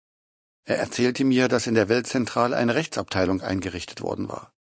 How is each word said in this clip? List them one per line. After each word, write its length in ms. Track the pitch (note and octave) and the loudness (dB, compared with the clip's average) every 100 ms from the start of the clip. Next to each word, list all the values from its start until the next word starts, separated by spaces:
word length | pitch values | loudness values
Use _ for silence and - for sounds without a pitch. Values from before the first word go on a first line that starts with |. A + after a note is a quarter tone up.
| _ _ _ _ _ _ - | _ _ _ _ _ _ -4
Er 140 | - | -4
erzählte 440 | - - B2 B2 | -2 0 0 2
mir, 240 | C3+ B2+ B2 | 2 4 4
dass 200 | B2 A#2 | 2 2
in 80 | A2+ | 2
der 120 | G2 | 4
Weltzentrale 680 | A#2+ A2 C3 A2 A#2+ A#2+ - | 2 0 -2 0 0 2 2
eine 180 | A#2+ B2 | 0 0
Rechtsabteilung 640 | D#3+ - F#2+ G2 F#2 F#2 | -2 -4 -4 0 0 0
eingerichtet 600 | - F#2+ F2+ F2 - - | -2 -4 -4 -8 -10 -8
worden 260 | - - - | -6 -6 -6
war. 260 | - - _ | -10 -14 _